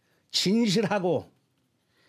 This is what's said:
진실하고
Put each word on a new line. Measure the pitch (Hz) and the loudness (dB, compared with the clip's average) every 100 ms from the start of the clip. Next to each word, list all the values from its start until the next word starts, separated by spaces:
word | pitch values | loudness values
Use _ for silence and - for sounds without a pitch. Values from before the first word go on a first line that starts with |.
| _ _ _ | _ _ _
진실하고 | - 180 220 233 185 196 208 180 135 - _ _ _ _ _ _ _ | -4 0 2 2 0 0 0 0 -2 -4 _ _ _ _ _ _ _